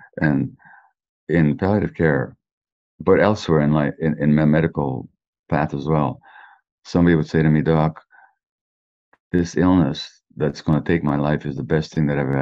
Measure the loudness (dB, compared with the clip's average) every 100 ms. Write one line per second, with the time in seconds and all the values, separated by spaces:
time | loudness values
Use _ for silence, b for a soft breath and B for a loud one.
0 | b -4 -2 0 -4 -8 b b b b
1 | _ _ -4 2 2 2 0 0 -2 0
2 | 0 0 -4 -10 _ _ _ _ _ -6
3 | 2 4 4 0 0 0 2 0 -2 -4
4 | -4 -2 0 2 2 2 0 -2 -6 -6
5 | -12 _ _ _ -4 -2 -2 -4 -2 -2
6 | -2 -6 B B B B B _ -4 2
7 | 4 2 2 0 2 2 2 2 0 -4
8 | -14 b b b _ _ _ _ _ _
9 | _ _ _ -2 0 0 2 2 2 -2
10 | -12 _ _ -6 -6 -4 -2 -2 0 -2
11 | -2 -2 -2 -4 -6 -8 -4 -4 -4 -4
12 | -2 -2 -4 -4